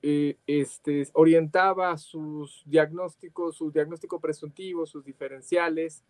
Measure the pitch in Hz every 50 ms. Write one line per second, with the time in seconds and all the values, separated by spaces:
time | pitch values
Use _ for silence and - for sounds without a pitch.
0 | - 147 147 147 147 143 139 _ _ - 143 147 139 135 - - _ 151 147 143
1 | 139 - _ - 160 160 160 165 160 151 - 185 185 190 185 185 185 180 170 156
2 | - - - 160 156 151 151 151 147 139 - - _ 147 143 160 151 151 160 180
3 | 185 175 - _ - 175 _ - 175 170 156 - 160 156 147 160 147 156 170 160
4 | - - 185 165 - 160 151 - - 151 143 - 190 190 180 170 160 151 _ 151
5 | 135 139 135 _ 143 135 135 131 131 - 175 175 170 170 160 160 160 165 156 -
6 | _